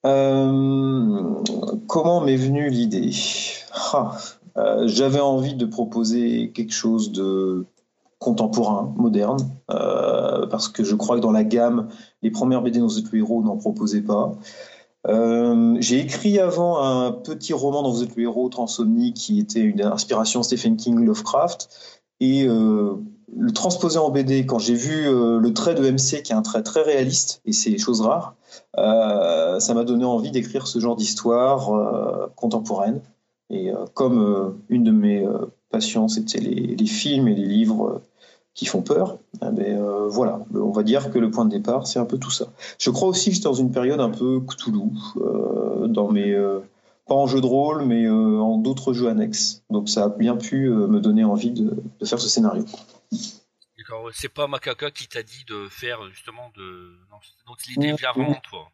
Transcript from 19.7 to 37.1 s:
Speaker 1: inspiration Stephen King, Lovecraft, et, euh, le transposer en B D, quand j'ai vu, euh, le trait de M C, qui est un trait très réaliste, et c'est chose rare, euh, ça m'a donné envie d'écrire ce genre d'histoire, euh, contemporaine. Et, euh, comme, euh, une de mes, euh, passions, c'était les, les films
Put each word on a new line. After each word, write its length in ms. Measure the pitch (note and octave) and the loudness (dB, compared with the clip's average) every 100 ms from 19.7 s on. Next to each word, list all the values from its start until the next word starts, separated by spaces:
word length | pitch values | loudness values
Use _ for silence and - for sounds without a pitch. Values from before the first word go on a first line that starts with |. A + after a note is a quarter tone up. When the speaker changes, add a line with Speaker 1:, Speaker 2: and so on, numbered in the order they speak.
| G2+ | 2
Speaker 1:
inspiration 600 | G#2 G#2+ - A2 A2+ B2 | 0 -2 -2 0 0 -2
Stephen 340 | A#2 A#2+ A2+ A2 | 0 0 0 0
King, 260 | B2 A#2 | 2 2
Lovecraft, 680 | A2+ G#2+ - C3 F3 F3 - - - - _ _ | 2 0 0 2 2 -2 -14 -18 -20 -20 _ _
et, 260 | C3 C3+ C3 | 2 4 4
euh, 500 | A2+ A2 G#2+ G2+ G2 - - - | 4 4 2 0 -4 -10 -18 -16
le 180 | - B2 | -2 -2
transposer 460 | G#2+ F#3 F3+ E3+ D#3+ | 0 -2 0 0 2
en 120 | D3+ | 2
B 80 | C#3 | 2
D, 260 | C3 C3+ | 2 2
quand 140 | C3 A#2 | 2 0
j'ai 160 | A2+ | 2
vu, 320 | A#2+ C3+ D#3 D3 | 0 0 0 2
euh, 320 | B2+ A#2 A#2 | 4 4 4
le 160 | A#2 | 2
trait 200 | A2 E3+ | 2 0
de 80 | D#3+ | 2
M 140 | C3+ C3 | 2 2
C, 260 | C3 D3 | 0 -2
qui 100 | - | -2
est 20 | |
un 80 | A2 | -2
trait 200 | A2 A2+ | 0 -4
très 200 | A2 D#3+ | 0 0
réaliste, 580 | D#3 C#3 C3 - - - - | 2 2 2 -2 -4 -6 -4
et 60 | |
c'est 260 | G#2+ A2+ G2+ | -2 0 0
chose 240 | A2 A2+ | 0 0
rare, 320 | A2 D#3+ - - _ - _ - | 2 0 -4 -18 _ -20 _ 0
euh, 840 | G#2+ A2+ A2 G2+ E2+ D#2+ E2 F#2 | 2 4 4 2 2 2 0 0
ça 120 | - | 0
m'a 120 | A#2 | 0
donné 200 | A#2+ A#2+ | 2 0
envie 260 | B2+ A#2 C3 | 2 0 0
d'écrire 360 | C3 A2 C3+ - | -4 -2 -6 -4
ce 120 | A#2+ | -2
genre 180 | A#2 G#2+ | -2 -2
d'histoire, 760 | G#2 - A#2 A#2 C3 C3+ G#2 | -4 -2 2 4 4 2 0
euh, 520 | G#2+ G#2+ A2 G#2+ F#2 G2+ - | 0 0 -2 -4 -4 -8 -4
contemporaine. 640 | A#2 A#2 A2 F#2+ G2+ C#3 - _ _ _ _ | -2 -2 -4 -2 -2 -2 -8 _ _ _ _
Et, 220 | G2 F#2 | -6 -6
euh, 160 | G2+ G2 | -6 -8
comme, 260 | - C3 A#2+ | -2 2 4
euh, 280 | G#2 G2 G2 F#2+ - | 2 2 -2 -6 -2
une 160 | B2 | 2
de 60 | A2+ | 6
mes, 340 | G#2+ G#2 G2+ | 6 4 2
euh, 220 | G2 - - _ _ | 0 -4 -6 _ _
passions, 380 | A2+ - A2+ A2 | -4 -2 0 0
c'était 320 | A2 - - | 0 -4 -4
les, 360 | - - - - | -2 -2 -4 0
les 100 | G#2+ | 0
films 420 | - D3 | 0 -2